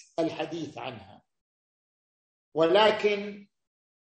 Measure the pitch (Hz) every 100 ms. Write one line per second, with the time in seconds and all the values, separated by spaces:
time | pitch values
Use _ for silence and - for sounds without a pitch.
0 | - - 160 - 156 165 143 117 127 113
1 | - - _ _ _ _ _ _ _ _
2 | _ _ _ _ _ 151 165 202 214 -
3 | 208 202 208 - - _ _ _ _ _